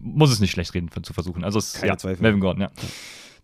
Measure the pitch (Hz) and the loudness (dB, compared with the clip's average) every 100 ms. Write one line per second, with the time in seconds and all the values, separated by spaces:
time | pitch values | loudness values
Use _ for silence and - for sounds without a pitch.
0 | - - 151 110 98 - 85 92 85 - | -2 4 6 6 2 0 -4 -4 -6 -6
1 | 82 - 85 87 85 107 - - 101 85 | -10 -8 -6 -4 -2 0 -2 -2 -2 -2
2 | 95 92 110 101 95 87 98 - - - | -2 0 4 4 2 0 -4 -6 -12 -12
3 | - - - - | -16 -18 -20 -8